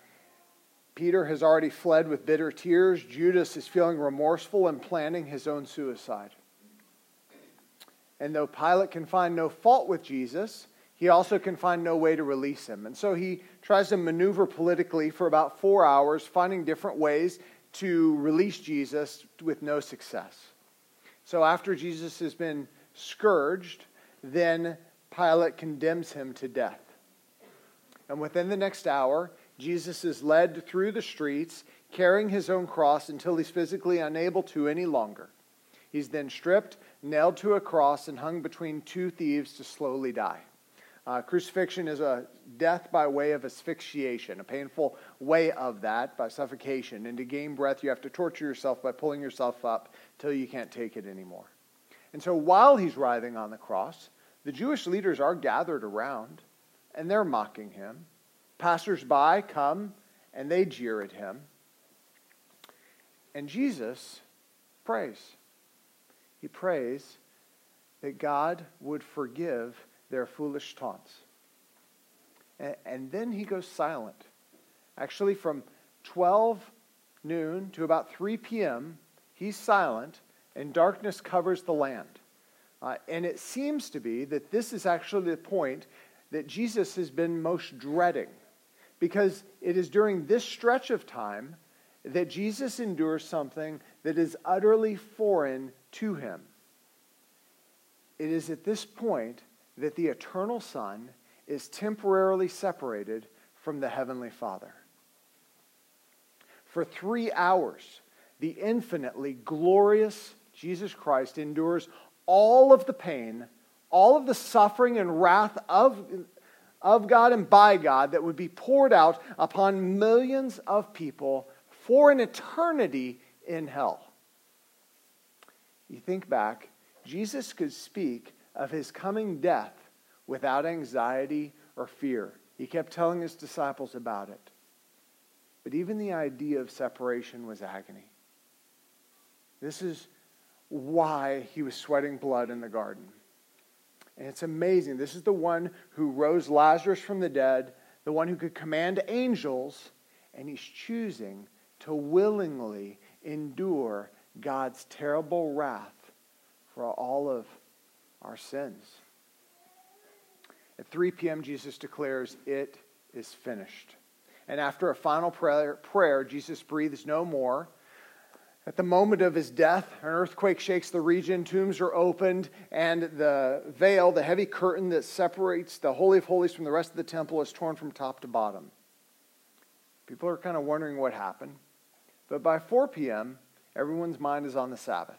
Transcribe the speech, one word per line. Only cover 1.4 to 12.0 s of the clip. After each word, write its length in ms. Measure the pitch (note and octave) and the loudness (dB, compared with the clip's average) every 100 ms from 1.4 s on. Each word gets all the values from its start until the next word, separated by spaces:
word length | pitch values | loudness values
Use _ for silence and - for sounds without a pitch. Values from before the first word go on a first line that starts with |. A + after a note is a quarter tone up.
already 280 | D#3 D#3+ D#3 | 6 6 4
fled 360 | - E3+ D#3+ D#3+ | -2 4 4 4
with 200 | C#3+ - | -2 2
bitter 260 | D#3 D#3 | 2 0
tears. 500 | - F3 E3+ F#3 F3 | -4 2 6 6 4
Judas 540 | A#2+ B2+ F3 F3+ D#3+ D3+ | -4 0 4 4 0 -6
is 100 | - | -2
feeling 300 | F3+ E3+ D#3+ | 2 2 2
remorseful 720 | C#3+ C#3 D3+ E3 - G3+ F3+ | -2 0 2 0 0 2 2
and 140 | C#3 | 0
planning 420 | - E3 D3+ E3+ | -4 -4 -2 -4
his 220 | C#3+ C#3 D3+ | -6 -8 -6
own 180 | D3 | -6
suicide. 680 | C3 - C#3 A2+ - G#2 G#2 _ _ _ _ _ _ _ _ _ _ - - _ _ _ - _ _ - | -8 -8 -8 -8 -10 -10 -12 _ _ _ _ _ _ _ _ _ _ -20 -20 _ _ _ -20 _ _ -10
And 120 | D3 | -4
though 120 | D#3 D3 | -2 -4
Pilate 440 | - D#3+ F3+ F#3+ | 0 4 4 2
can 160 | E3+ - | -4 -2
find 280 | F#3 F3 | 0 0
no 140 | E3+ D#3 | 0 -4
fault 400 | - A3+ B3+ - | 2 6 6 4
with 140 | E3 | -4
Jesus, 640 | - C3+ B2 D#3 G#3+ - - _ _ | -4 -6 -4 -6 -8 -12 -20 _ _
he 140 | - F3 | 0 6
also 300 | F3 F#3 G3 | 6 6 0
can 180 | F#3+ E3 | -2 -2
find 260 | F3+ F3 | -2 0
no 140 | E3+ | 0
way 180 | E3 | 2